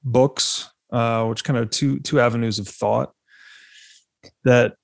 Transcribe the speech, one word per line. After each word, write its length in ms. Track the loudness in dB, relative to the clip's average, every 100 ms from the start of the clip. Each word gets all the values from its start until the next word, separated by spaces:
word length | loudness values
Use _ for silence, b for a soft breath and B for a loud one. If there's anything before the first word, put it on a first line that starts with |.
books, 640 | 0 2 2 2 -4 -4 -10 _ _
uh, 340 | -2 0 0 -2
which 180 | -4
kind 140 | -2 -2
of 140 | -2
two, 260 | -2 -2 -2
two 180 | -2 2
avenues 400 | 2 2 -2 -4
of 80 | -8
thought 480 | -6 -2 0 -2 _ _ B B B B B B B B _ -20 _
that 320 | 2 4 4 -2